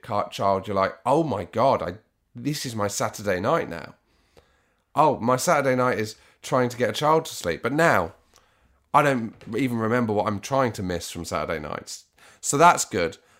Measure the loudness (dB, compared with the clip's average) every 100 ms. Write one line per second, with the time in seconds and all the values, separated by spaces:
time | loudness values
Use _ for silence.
0 | -6 -4 -4 -2 0 0 0 0 0 -2
1 | 0 0 2 -2 -4 0 2 2 -2 -8
2 | _ _ _ -10 -6 -6 -6 -4 -4 -2
3 | -6 -4 -4 -2 0 -2 -4 -10 -14 -20
4 | _ _ _ _ _ _ _ _ _ 2
5 | 2 2 2 2 2 2 2 2 0 0
6 | -4 -8 _ _ -2 0 0 0 -2 0
7 | 2 2 0 -6 -4 -4 -2 2 4 4
8 | 0 -8 _ _ _ _ _ _ _ 2
9 | 4 2 -4 -10 -8 -2 -2 0 0 0
10 | 0 0 0 -4 -2 0 0 -2 -4 -4
11 | -6 -10 -6 -4 -4 -6 -6 -10 -10 -16
12 | -18 _ -20 -10 -4 6 6 6 0 0
13 | -2 -4 _